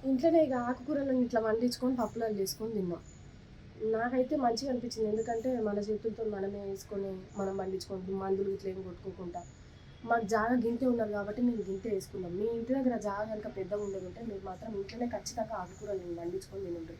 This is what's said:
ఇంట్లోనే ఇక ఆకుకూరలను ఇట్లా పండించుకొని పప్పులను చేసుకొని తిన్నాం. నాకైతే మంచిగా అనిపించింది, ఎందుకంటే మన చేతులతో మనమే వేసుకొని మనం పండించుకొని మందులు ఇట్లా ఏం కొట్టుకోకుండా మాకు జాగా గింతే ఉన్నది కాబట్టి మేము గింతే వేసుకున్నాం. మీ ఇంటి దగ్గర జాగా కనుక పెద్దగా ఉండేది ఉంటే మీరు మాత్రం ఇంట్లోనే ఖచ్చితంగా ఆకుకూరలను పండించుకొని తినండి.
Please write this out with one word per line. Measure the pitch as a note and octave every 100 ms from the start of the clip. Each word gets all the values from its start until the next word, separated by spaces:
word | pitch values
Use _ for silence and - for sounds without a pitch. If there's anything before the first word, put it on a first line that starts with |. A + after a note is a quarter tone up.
ఇంట్లోనే | C4+ C4 D#4+ E4
ఇక | D4+
ఆకుకూరలను | B3+ A#3+ B3+ - D4 C#4 C4
ఇట్లా | A#3+ A#3+
పండించుకొని | A3 A3 B3 A#3+ B3+ B3+
పప్పులను | G#3+ A3+ A3+
చేసుకొని | G#3 F#3+ - A3
తిన్నాం. | G#3+ F#3 E3 - - - - - - - -
నాకైతే | A3 A3 A#3+ C4 B3+ D4+
మంచిగా | B3 A#3 C#4
అనిపించింది, | B3 A#3+ A3+ G#3+
ఎందుకంటే | G#3+ A3+ A3+ A#3+ B3+
మన | G#3+ G3+
చేతులతో | G#3 G#3+ A3+ G#3+
మనమే | A3 G3+ G3 G3+
వేసుకొని | G3 G3 - G3+ G3 F#3+ F#3 -
మనం | F#3+ G3
పండించుకొని | F#3+ F#3+ - G3 F#3
మందులు | G3 F#3+ F#3+ G3
ఇట్లా | G3 G3
ఏం | F#3
కొట్టుకోకుండా | F#3 E3 G3 F#3 F3 F3 - - - - - -
మాకు | A#3 A#3
జాగా | G#3+ G#3+ A3
గింతే | B3 A3+ A#3 C4
ఉన్నది | A#3 G#3+
కాబట్టి | G#3 G3+ G#3+
మేము | A#3+ A3+
గింతే | F#3 F#3+ G#3+
వేసుకున్నాం. | G3 - G3+ F3+ F3+
మీ |
ఇంటి | A3 A#3 A#3
దగ్గర | C4+ B3+ A#3
జాగా | G3+ G3+
కనుక | G#3+ G#3+ G#3 G3
పెద్దగా | F#3 G#3
ఉండేది | G#3 F#3+ F#3
ఉంటే | F3+
మీరు | A3+ G3
మాత్రం | F#3+ F3+ A3
ఇంట్లోనే | G3+ G3 A#3 A#3+
ఖచ్చితంగా | G#3+ - - A3 A3
ఆకుకూరలను | F3+ - G#3 G3 F3 E3+
పండించుకొని | E3+ F#3+ - G3
తినండి. | F#3+ E3+ D#3+ E3+